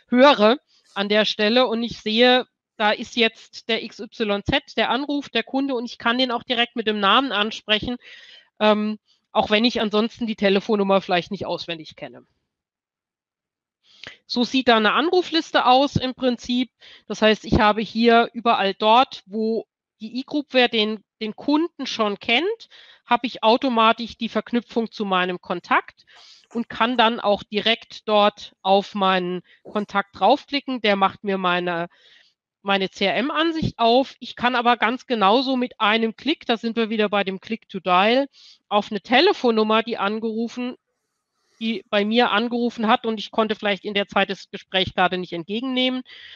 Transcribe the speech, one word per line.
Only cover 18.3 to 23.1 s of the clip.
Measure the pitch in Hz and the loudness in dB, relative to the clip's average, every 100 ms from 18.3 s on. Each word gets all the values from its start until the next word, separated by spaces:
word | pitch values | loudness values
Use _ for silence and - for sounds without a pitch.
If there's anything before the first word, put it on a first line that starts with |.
überall | 233 233 - 196 | -2 -2 0 0
dort, | 190 214 233 269 - - | 0 4 4 4 -4 -12
wo | 214 220 226 - _ _ _ | -6 -4 -4 -6 _ _ _
die | 220 240 | -12 -12
E-Groupware | - 302 277 254 240 | -6 -6 -2 2 2
den, | 226 214 220 _ - | 2 -2 -4 _ -12
den | 214 - | -10 -6
Kunden | - 302 339 - 262 | 0 0 0 -6 -8
schon | - 214 202 | -4 -4 -4
kennt, | - 233 359 453 - - - _ | -2 0 0 -6 -12 -20 -20 _
habe | - | -2